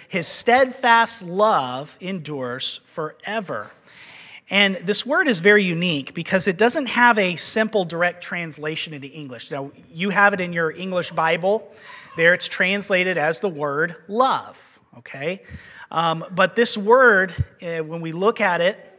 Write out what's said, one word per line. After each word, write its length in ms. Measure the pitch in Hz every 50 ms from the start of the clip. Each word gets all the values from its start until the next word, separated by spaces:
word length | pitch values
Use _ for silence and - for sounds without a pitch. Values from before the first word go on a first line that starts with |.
| - _
his 180 | - 185 156 -
steadfast 960 | - - - - 233 262 277 254 240 - - 240 233 233 226 220 - - 190
love 720 | 170 175 190 208 220 208 160 131 123 123 131 143 147 - _
endures 840 | 190 180 196 180 147 147 151 135 127 123 123 127 - - - - _
forever. 880 | _ _ - 156 151 - _ - - 214 226 196 156 135 107 101 - - _ _ _ - - - - - - - - - - _ _
And 260 | 185 196 202 196 190 -
this 280 | 175 180 208 - -
word 220 | 233 294 349 370 302
is 120 | 226 160
very 240 | 165 208 208 208 196
unique 500 | 180 170 165 175 180 160 143 131 - -
because 340 | 175 165 - 190 190 175 202
it 100 | 180 165
doesn't 300 | 214 240 240 320 277 220
have 300 | - 240 240 240 233 214
a 180 | 196 180 175 147
simple, 480 | - - - 220 220 220 220 208 185
direct 380 | 160 170 165 175 175 170 175 -
translation 680 | - 196 175 170 165 143 147 147 156 160 156 - 175 156
into 140 | 139 135 139
English. 420 | 131 160 147 135 123 113 - -
Now, 220 | 156 139 135 143 - - - _
you 180 | - 160 185 202
have 240 | 185 208 202 202 202
it 80 | 190
in 120 | 180 175 175
your 180 | 170 165 160
English 400 | 147 - 180 190 185 180 170 -
Bible. 580 | 175 165 160 160 170 175 170 190 208 220 214 - - - - - - - - - -
There 180 | 165 165 170 180
it's 140 | 175 - -
translated 720 | - - 190 185 196 202 196 - 196 180 180 185 185 165
as 220 | 147 156 165 165
the 100 | - 202
word 460 | 165 143 151 147 139 147 160 170 165 - - -
love, 720 | 196 226 254 269 208 127 101 101 95 - - _ _ _ _ _ _ 120
okay? 420 | 120 - - 139 139 165 190 196 - - - - - - - - - _
Um, 340 | - 160 170 165 160 165 165 -
but 240 | 190 170 190 180 -
this 220 | 220 240 - - 214
word, 560 | 196 208 233 262 262 240 208 190 190 185 170 - - - - _
uh, 180 | 185 170 165 165
when 220 | 160 151 165 170
we 100 | 165 165
look 300 | 156 170 190 220 233 233
at 180 | 214 190 175 170
it 180 | 170 185 220 - - - -